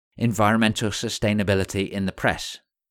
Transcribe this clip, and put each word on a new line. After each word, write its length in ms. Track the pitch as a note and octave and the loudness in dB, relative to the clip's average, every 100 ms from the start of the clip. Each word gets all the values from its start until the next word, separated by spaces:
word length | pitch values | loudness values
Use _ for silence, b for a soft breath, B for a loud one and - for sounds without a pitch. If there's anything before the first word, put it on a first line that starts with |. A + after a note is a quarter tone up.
| _ - | _ -2
environmental 720 | A#2 G#2+ G#2 A2 A2 G#2+ G#2+ | 0 2 2 4 2 0 -2
sustainability 1000 | - A2+ - G#2+ G#2+ G2 G2 F#2+ G2 G2 | -4 -6 -2 0 2 2 2 0 -2 -4
in 180 | G2 F#2+ | -2 -4
the 60 | |
press, 460 | - A#2+ - - - _ _ _ | -2 -2 -2 -6 -14 _ _ _